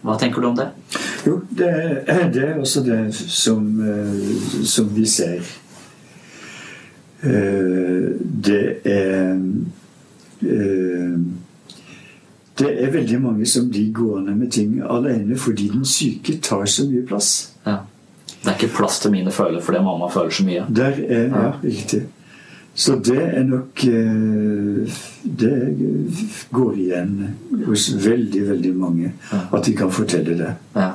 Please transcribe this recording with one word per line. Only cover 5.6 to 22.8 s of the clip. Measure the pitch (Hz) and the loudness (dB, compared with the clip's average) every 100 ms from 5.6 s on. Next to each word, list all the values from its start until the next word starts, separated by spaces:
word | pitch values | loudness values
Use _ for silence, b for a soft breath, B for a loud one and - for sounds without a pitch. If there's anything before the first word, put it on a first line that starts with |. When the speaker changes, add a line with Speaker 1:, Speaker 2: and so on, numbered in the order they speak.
| - - - - B B B B B B B B B B - - | -20 -20 -20 -20 B B B B B B B B B B -20 -6
Speaker 2:
Eh, | 143 107 98 98 92 92 90 90 - - - - | 0 2 2 2 2 2 2 2 0 -2 -4 -2
det | 101 101 - - 117 | 2 2 2 0 0
er, | 101 95 95 92 92 92 - - - - - - - - - | 2 2 2 2 0 0 -2 -4 -8 -20 -20 -20 -20 -20 -6
eh, | - - 98 95 92 90 87 87 87 90 - - - B B B B B B B _ - | 0 2 2 0 0 0 -2 0 -2 -4 -14 -20 -20 B B B B B B B _ 0
det | 143 117 | 0 2
er | 131 | 0
veldig | 156 120 123 | 0 2 2
mange | 131 110 113 | 2 0 2
som | 123 123 | 2 0
blir | 101 107 | 0 0
gående | 110 113 101 98 101 | 2 0 0 -2 0
med | 127 | 0
ting | 120 104 120 | 0 0 0
alene | - 123 139 117 104 131 | 0 0 0 0 0 -2
fordi | 131 104 101 | 0 0 0
den | 107 135 | 0 0
syke | - 139 - - 156 | 0 0 -2 -4 -4
tar | - 104 101 | -2 -2 0
så | - 139 | 0 2
mye | 123 123 | 0 0
plass. | 104 - - - - - | -2 0 0 -4 -8 -4
Speaker 1:
Ja. | 101 - - - - - - | -4 -4 -20 -20 -20 -20 -6
Det | - | -4
er | 95 | 0
ikke | - - | 0 0
plass | 98 - | 0 2
til | 104 | 2
mine | 98 92 | 2 2
følelser | - 90 82 - | 0 0 0 0
fordi | 87 | 2
mamma | 98 82 87 | 2 0 -2
føler | 98 82 | 0 0
så | - 95 | 2 0
mye. | 87 - 113 | 0 0 2
Speaker 2:
Der | 131 139 117 | 2 0 0
er, | 117 120 | 2 2
ja, | 135 | 2
Speaker 1:
Ja. | 113 - | 0 0
Speaker 2:
riktig. | - - - 104 - - B B B B B | -4 -4 -2 -4 -4 -12 B B B B B
Så | - | -2